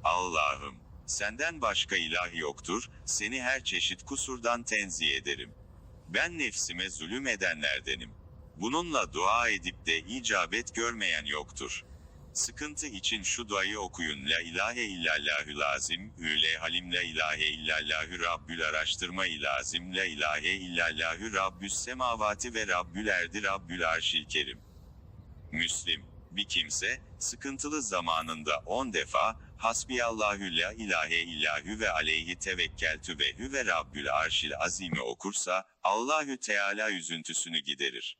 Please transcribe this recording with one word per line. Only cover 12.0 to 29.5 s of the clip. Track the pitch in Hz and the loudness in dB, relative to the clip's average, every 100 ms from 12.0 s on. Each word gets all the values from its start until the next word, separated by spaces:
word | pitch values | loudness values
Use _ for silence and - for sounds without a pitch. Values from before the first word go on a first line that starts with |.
| - - - | -18 -18 -8
Sıkıntı | - - - 147 147 151 | -2 -2 -2 -6 -4 -6
için | 104 - 113 | -2 0 0
şu | 92 - 117 | 0 -2 0
duayı | 101 95 104 | 2 2 0
okuyun. | 95 - 82 73 67 | -4 -2 -2 -2 2
"La | 82 | 2
ilahe | 85 85 104 120 | 2 0 0 0
illallahü | 113 92 82 78 73 73 73 73 | -2 0 2 2 2 0 0 0
lazim, | 73 69 73 82 101 - | 2 2 0 -2 -6 -6
Üle | 80 78 78 80 | 0 4 4 4
halim, | 82 87 90 | 0 -2 0
la | 87 | 0
ilahe | 87 80 78 78 78 | 0 0 0 2 0
illallahü | 78 78 78 76 80 78 87 | 0 0 0 2 -2 -2 0
rabbül | 85 80 73 85 | 0 0 -4 -2
araştırma | 78 78 80 - 92 90 95 | 0 2 0 0 -2 0 0
ilazim, | 78 71 67 67 85 87 92 | 0 0 0 0 -4 -2 0
la | |
ilahe | 95 76 76 76 80 | 0 2 2 2 2
illallahü | 95 90 87 82 78 82 82 110 | 0 0 2 2 2 0 0 0
rabbüs | 101 95 90 101 | 2 2 0 -4
semavati | - - 127 127 113 107 104 123 | -2 -4 0 2 4 2 2 -2
ve | 113 107 | 0 2
rabbül | 90 85 87 107 | 2 2 -2 2
erdi | 92 85 95 | 2 2 0
rabbül | 98 98 87 90 82 | 0 0 -2 0 2
arşil | 80 - - 73 | 4 4 2 2
kerim." | - - - - - - - - - - - - | -2 -2 -6 -14 -18 -18 -18 -18 -18 -16 -16 -8
Müslim, | 78 82 - - 92 - - - | -2 0 0 0 -2 -2 -18 -10
bir | 87 101 | -6 -2
kimse, | - - - 98 127 - - | 0 0 0 0 -2 -6 -6
sıkıntılı | - 123 139 135 147 151 | -4 -4 -6 -4 -2 0
zamanında | 117 95 85 80 80 80 76 76 82 | 0 0 2 2 2 -4 0 0 2
on | 107 131 | 0 2
defa, | 92 71 - 95 113 - | 0 2 4 4 2 -10